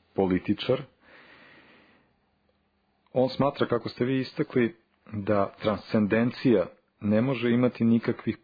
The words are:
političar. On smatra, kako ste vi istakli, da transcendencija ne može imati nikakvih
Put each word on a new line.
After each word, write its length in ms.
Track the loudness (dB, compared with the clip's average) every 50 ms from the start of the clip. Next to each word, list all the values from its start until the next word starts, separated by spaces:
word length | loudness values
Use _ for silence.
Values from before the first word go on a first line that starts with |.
| _ _ _
političar. 680 | -2 0 2 0 0 0 -2 -4 -2 -2 -2 -2 -2 -4 -12 _ _ _ -20 -20 -20 -20 -20 -20 -20 -20 -20 -20 -20 -20 _ _ _ _ _ _ _ _ _ _ _ _ _ _ _ _ _ _ _ _ _ _ _ _ _ _ _ _ _
On 160 | -2 0 0 0
smatra, 380 | 0 0 -2 -2 0 -2 -2
kako 220 | -2 -2 -4 -4 -8
ste 160 | -6 -4 -2
vi 140 | -2 0 -2
istakli, 580 | -4 -6 -6 -8 -8 -2 0 0 0 0 -2 _ _ _ _ _ _ -12
da 420 | -10 -8 -2 0 0 0 0 -2 -4 -4
transcendencija 1040 | -2 -2 -2 -2 -4 -2 0 0 2 2 2 0 0 0 -4 0 2 4 4 4 2 0 -6 _ _ _ _ _
ne 200 | -2 0 2 2
može 300 | 2 0 -2 -2 0 0
imati 340 | 2 2 2 0 0 2 2
nikakvih 540 | 4 4 4 2 -2 -4 -2 -4 -6 -6 -6